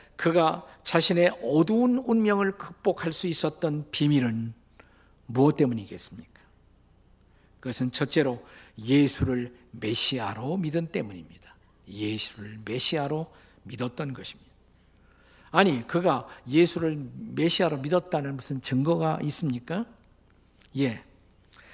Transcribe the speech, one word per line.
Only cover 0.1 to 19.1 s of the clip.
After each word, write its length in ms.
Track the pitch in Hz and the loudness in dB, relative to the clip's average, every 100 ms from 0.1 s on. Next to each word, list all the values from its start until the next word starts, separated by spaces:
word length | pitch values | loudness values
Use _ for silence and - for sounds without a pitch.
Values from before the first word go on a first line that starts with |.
| - | -2
그가 480 | 170 170 160 170 - - | 2 4 4 0 -10 -6
자신의 560 | - 165 165 175 175 - | 0 2 4 4 4 2
어두운 560 | - 151 165 220 247 247 | 0 4 4 4 4 2
운명을 580 | 254 226 214 202 196 196 | 2 2 4 2 0 -2
극복할 560 | - - 202 170 165 | -12 -4 -2 -2 -2
수 140 | 160 180 | -2 -2
있었던 600 | 156 160 - 165 151 143 | 0 -2 -2 -2 -2 -4
비밀은 640 | - 147 147 120 113 113 - _ - - _ _ _ - | 0 4 4 2 -2 -6 -10 _ -20 -20 _ _ _ -6
무엇 280 | 120 147 151 | 2 4 4
때문이겠습니까? 800 | 135 113 98 90 - - - _ _ _ _ _ _ _ _ _ _ _ _ _ 131 | 0 0 -8 -14 -16 -18 -20 _ _ _ _ _ _ _ _ _ _ _ _ _ -6
그것은 240 | 117 127 | -2 -2
첫째로 500 | - 139 160 135 120 - - - - | 0 2 2 2 -2 -10 -20 -20 -12
예수를 760 | 110 143 139 - 135 123 120 - _ | 2 4 4 2 0 -2 -4 -12 _
메시아로 840 | 117 110 117 - 131 104 104 131 190 | -8 -4 -2 -2 -2 -4 -6 -6 -4
믿은 320 | 156 165 165 | -2 -2 -4
때문입니다. 680 | 185 110 90 78 - - - _ _ - | -6 -6 -10 -18 -20 -20 -20 _ _ -18
예수를 680 | 101 107 107 - - 104 107 | -8 -6 -4 -6 -8 -14 -14
메시아로 680 | 107 123 - 160 143 151 165 - - _ | -8 -4 -2 -2 -2 -4 -6 -14 -20 _
믿었던 500 | - 127 123 - 143 | -16 -6 -6 -6 -8
것입니다. 360 | 123 95 - - _ _ _ _ _ _ _ _ - - | -8 -12 -16 -20 _ _ _ _ _ _ _ _ -20 0
아니, 340 | 165 196 127 113 | 4 4 4 -2
그가 420 | 170 175 127 - - 123 | 0 2 0 -4 -16 0
예수를 600 | 147 175 170 165 151 127 127 - 131 | 4 4 2 -2 -4 -8 -12 -10 0
메시아로 440 | 165 - 175 143 | 2 2 2 0
믿었다는 580 | 139 180 175 156 139 139 | 0 0 0 -2 -2 -6
무슨 240 | - 139 | -6 -6
증거가 580 | - 131 147 170 160 | -2 0 2 2 0